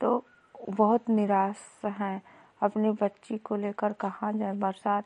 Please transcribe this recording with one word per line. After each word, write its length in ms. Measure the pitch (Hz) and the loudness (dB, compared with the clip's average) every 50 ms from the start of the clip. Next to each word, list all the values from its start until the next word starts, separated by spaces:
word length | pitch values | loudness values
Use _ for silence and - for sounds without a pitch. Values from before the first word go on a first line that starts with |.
तो 240 | - - 240 247 - _ _ _ _ _ - - - - | 0 2 2 0 -2 _ _ _ _ _ -20 -14 -10 -6
बहुत 400 | 196 202 214 208 226 240 233 - | 0 2 4 4 4 2 2 2
निराश 460 | 226 214 208 202 202 196 196 196 208 - - - - - - | 2 2 4 4 4 2 2 2 -2 -6 -12 -20 -16 -8 -6
हैं। 360 | 208 202 202 208 196 190 196 - - - - - - _ - - | -6 -4 -4 -4 -4 -4 -6 -10 -14 -20 -20 -20 -20 _ -2 -2
अपनी 280 | 202 - 214 214 214 | 0 0 2 0 0
बच्ची 460 | 214 214 208 202 - _ - - 214 214 | 0 0 0 -2 -2 _ -12 -10 -10 -8
को 180 | - - 214 | -6 -4 -4
लेकर 380 | 208 202 208 208 - - 208 208 | -4 -4 -4 -4 -2 -2 -4 -2
कहाँ 400 | - - 202 190 - - 208 208 | -2 -6 -6 -6 -4 -4 -4 -2
जाए? 200 | 214 214 196 196 | -2 -4 -4 -4
बरसात 500 | 202 208 190 190 - - 214 202 202 208 | -2 -2 -2 -4 -2 -2 0 0 0 -2